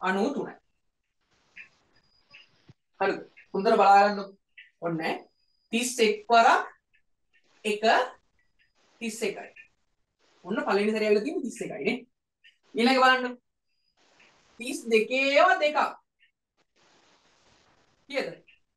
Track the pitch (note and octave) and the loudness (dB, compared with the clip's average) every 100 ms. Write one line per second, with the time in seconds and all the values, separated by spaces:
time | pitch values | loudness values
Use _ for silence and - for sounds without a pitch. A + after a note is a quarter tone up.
0 | F#3 G3 B3 A3 - - _ _ _ _ | -4 -2 -2 -4 -10 -14 _ _ _ _
1 | _ _ _ _ _ - - _ _ _ | _ _ _ _ _ -20 -20 _ _ _
2 | _ _ _ - _ _ _ _ _ - | _ _ _ -20 _ _ _ _ _ -6
3 | G3 - - - - G3 G#3+ A3 G3 G3+ | -4 -4 -10 -20 -10 -2 2 4 6 6
4 | G3+ G3+ F#3+ - _ - - _ E3+ D#3+ | 4 0 -10 -16 _ -20 -20 _ -8 -6
5 | E3 - - _ _ _ _ A3+ B3+ - | -6 -8 -14 _ _ _ _ -6 -4 0
6 | A3 G#3 - A#3 A#3+ F4 - - _ _ | 0 0 2 4 6 4 -2 -14 _ _
7 | _ _ _ _ _ _ G#3+ G#3 A3 - | _ _ _ _ _ _ -8 -2 0 0
8 | B4+ - _ _ _ _ _ _ _ - | -2 -8 _ _ _ _ _ _ _ -12
9 | A3+ G#3+ G#3 - - - - _ _ _ | -12 -6 -8 -8 -14 -20 -20 _ _ _
10 | _ _ _ _ F3 A#3+ C4+ G3+ G#3+ A3 | _ _ _ _ -8 -6 -2 -2 0 -2
11 | G#3+ G#3 C4 F4+ A3 - E3 - E3+ B3 | 0 0 0 -6 -8 -10 -12 -8 -6 -6
12 | - _ _ _ _ _ _ G#3 B3 C4 | -10 _ _ _ _ _ _ -2 2 4
13 | C4 B3 B3 B3 _ _ _ _ _ _ | 4 2 -2 -10 _ _ _ _ _ _
14 | _ _ _ _ _ - A#3+ - A#3 A3 | _ _ _ _ _ -14 -10 -10 0 0
15 | A3+ C4 C#4 C#4+ F4+ F#4 D4+ - - - | 2 0 2 4 4 4 0 0 -2 -6
16 | _ _ _ _ _ _ _ _ _ _ | _ _ _ _ _ _ _ _ _ _
17 | _ _ _ _ _ _ _ _ _ _ | _ _ _ _ _ _ _ _ _ _
18 | - C4 - - _ _ _ | -10 -8 -8 -10 _ _ _